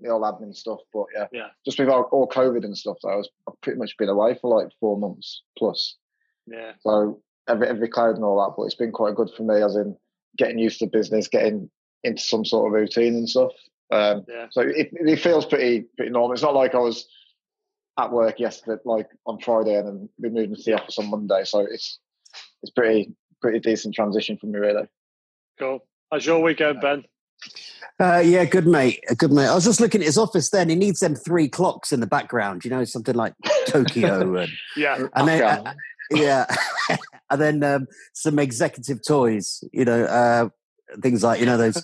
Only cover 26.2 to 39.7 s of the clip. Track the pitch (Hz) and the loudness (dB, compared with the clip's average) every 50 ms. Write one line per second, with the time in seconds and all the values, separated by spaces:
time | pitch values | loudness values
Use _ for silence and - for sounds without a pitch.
26.2 | 135 156 165 160 160 165 147 156 156 151 143 120 143 139 143 139 120 _ _ _ | 0 2 2 4 4 2 2 2 0 0 0 0 0 -2 -2 -2 -6 _ _ _
27.2 | _ _ _ - - - - - - - - - - - _ - 185 180 175 175 | _ _ _ -20 -20 -20 -20 -20 -20 -20 -20 -20 -20 -14 _ 0 4 4 6 6
28.2 | 170 170 175 185 175 - - 185 165 175 165 147 131 120 - - - - 120 - | 6 6 6 6 4 4 4 4 6 6 6 6 4 2 2 0 -4 -4 0 2
29.2 | 165 139 143 143 139 117 156 185 165 240 208 226 233 196 - 202 156 151 143 214 | 4 4 6 4 4 4 4 4 4 2 4 4 2 4 2 2 2 2 2 2
30.2 | 226 - - 180 - - - 190 175 160 165 180 202 202 165 - 190 160 147 - | 2 2 0 -2 0 2 2 2 2 2 2 2 2 2 2 0 0 -2 -2 -4
31.2 | - 165 175 170 151 131 - 170 185 165 - - - - 147 123 113 92 147 139 | -4 -2 2 2 2 0 0 0 0 0 0 -4 -6 -4 -2 -2 -2 0 -2 -2
32.2 | 107 - 123 117 101 101 92 85 - 117 127 131 120 110 - 123 107 135 120 120 | -2 -2 -4 -2 -2 -2 -6 -6 -8 -6 -4 -4 -4 -4 -6 -8 -4 -2 -2 0
33.2 | 110 95 - _ - - 605 554 523 - - 147 123 - - 117 185 - 98 92 | -2 -2 -4 _ -2 0 0 0 0 2 2 2 2 2 2 0 2 2 2 2
34.2 | 92 - - 90 87 - - - - - - 147 147 139 135 139 131 131 - 131 | 0 0 0 -2 -4 -6 -8 -14 -16 -10 -4 -2 0 0 0 -2 -4 -2 0 2
35.2 | 135 160 160 156 120 - 123 107 107 110 - - - - - - - - 156 151 | 2 4 4 4 4 2 2 0 -4 -12 -14 -14 -18 -18 -18 -16 -8 -2 0 2
36.2 | 147 143 135 131 - - - - - - - - - - - - - - - - | 2 4 2 2 0 0 -2 -4 -4 -4 -4 -6 -4 -2 -4 -4 -6 -12 -20 -18
37.2 | _ - 143 139 151 151 151 147 147 143 139 139 135 - - - - - - - | _ -4 0 2 2 2 2 2 0 0 0 0 -2 -6 -12 -20 -20 -20 -12 -4
38.2 | - 156 147 147 143 135 117 117 170 147 - - 120 139 135 107 - - 151 139 | -2 0 2 2 2 0 0 -2 -2 -2 -2 -6 -8 -6 -6 -6 0 0 2 4
39.2 | 123 113 110 104 90 - - - - - | 4 2 2 0 -4 -6 -10 -10 -12 -8